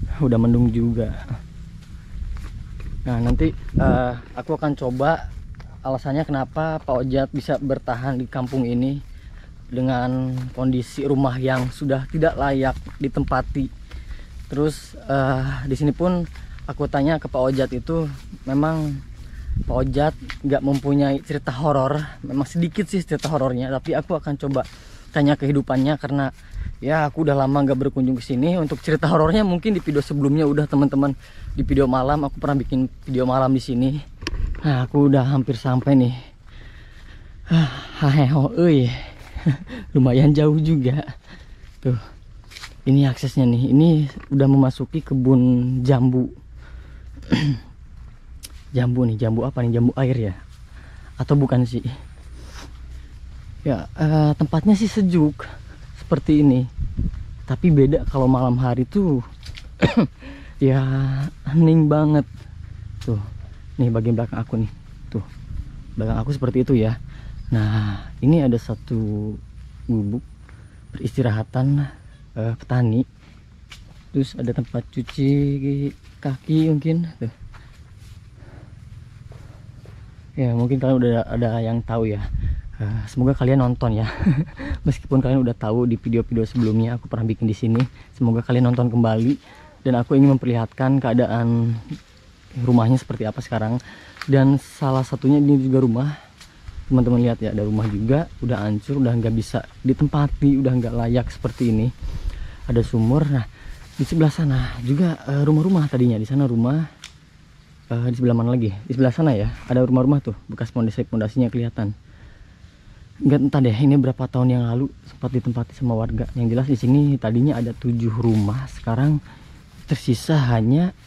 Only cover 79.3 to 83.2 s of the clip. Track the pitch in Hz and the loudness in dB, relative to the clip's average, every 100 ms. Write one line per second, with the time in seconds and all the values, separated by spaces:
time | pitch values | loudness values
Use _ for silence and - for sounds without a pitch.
79.3 | - - - - - - - - - - | -20 -20 -20 -20 -20 -20 -20 -20 -20 -16
80.3 | - 127 117 120 135 127 131 120 117 110 | -2 0 2 2 2 2 2 4 2 0
81.3 | 117 120 113 113 117 - 117 113 104 101 | -2 0 0 -2 -4 -4 -2 -2 -2 -4
82.3 | - - - - - 104 110 107 - | -4 -2 -4 -6 -8 -6 -4 -6 0